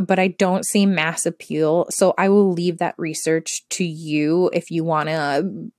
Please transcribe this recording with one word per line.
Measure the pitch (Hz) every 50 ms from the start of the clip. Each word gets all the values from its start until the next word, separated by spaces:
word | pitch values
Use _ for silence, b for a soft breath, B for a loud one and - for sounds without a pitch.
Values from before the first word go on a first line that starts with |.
but | 190 - 190 185
I | 185 190
don't | 175 - 202 180 185 190 190
see | - - 208 196
mass | 196 190 160 156 160 165 - -
appeal, | 170 170 - - - 151 151 156 151 160 175 165 -
so | - - 196 185 - -
I | 190 196
will | 196 208 202 190
leave | 180 170 175 180 170 165
that | 180 - - -
research | 170 160 156 - - 160 160 165 160 - - - - _
to | - - 185
you | 170 156 156 165 156 151 151 151 151 160 180 185 -
if | - 175 - -
you | 170 165 160
want | 165 160 151 147 156
to | 160 160 147 143 139 143 180 190 160 165 160 - -